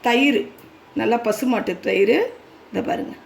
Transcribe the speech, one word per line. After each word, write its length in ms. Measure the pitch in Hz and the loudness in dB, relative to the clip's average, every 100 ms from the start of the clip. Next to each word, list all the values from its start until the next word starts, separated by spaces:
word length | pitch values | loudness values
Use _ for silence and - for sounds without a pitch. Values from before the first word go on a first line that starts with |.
தயிர், 380 | 240 240 277 233 - - - - - | 2 2 4 2 -4 -14 -20 -20 -10
நல்லா 220 | - 220 233 | -4 0 0
பசுமாட்டு 540 | 233 208 254 226 - 180 | 0 -2 0 0 -2 -4
தயிர். 360 | - 190 196 302 494 - - - - | -2 2 4 4 0 -6 -20 -20 -10
இத 120 | - | -6
பாருங்க. 320 | - - - - | -4 -6 -6 -12